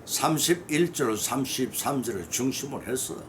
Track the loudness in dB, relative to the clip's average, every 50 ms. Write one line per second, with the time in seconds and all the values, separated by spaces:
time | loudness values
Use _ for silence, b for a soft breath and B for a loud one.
0 | -6 -4 -2 2 2 4 4 4 4 4 2 2 2 -2 2 4 4 4 2 0
1 | 2 2 2 0 0 0 0 0 0 0 0 -2 -2 -2 -2 -2 -2 0 0 0
2 | 0 -2 -2 -4 -4 -4 -2 0 0 0 0 -2 -6 -6 -8 -8 -4 -4 -2 -2
3 | -2 -4 -6 -10 -10